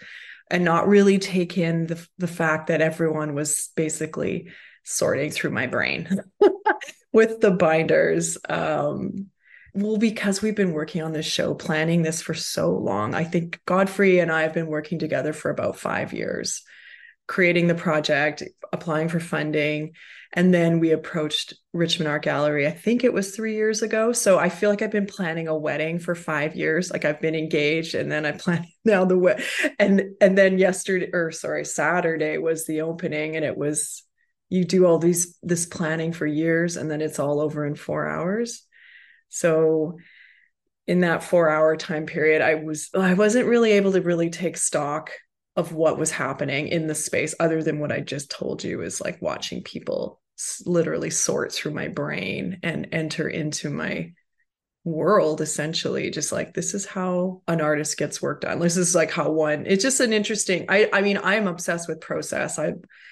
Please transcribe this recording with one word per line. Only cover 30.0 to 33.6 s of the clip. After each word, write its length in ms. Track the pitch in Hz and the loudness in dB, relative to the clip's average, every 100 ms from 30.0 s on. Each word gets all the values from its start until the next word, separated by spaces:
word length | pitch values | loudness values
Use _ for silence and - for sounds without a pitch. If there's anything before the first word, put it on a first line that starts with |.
| - - | 2 4
and 160 | 196 190 | 6 8
then 200 | 190 190 | 6 6
yesterday, 520 | 185 185 - 185 - | 2 2 -2 -2 -2
or 180 | 175 160 | -2 -4
sorry, 340 | 147 151 151 147 | -4 -6 -6 -4
Saturday 720 | - 151 175 170 160 151 156 | -2 0 2 0 0 -2 0
was 280 | 160 160 160 | -2 -2 -2
the 160 | 156 | -4
opening. 540 | 160 170 170 151 156 160 | -4 -4 -4 -4 -4 -2
And 100 | 147 | -2
it 120 | |
was, 460 | - | -2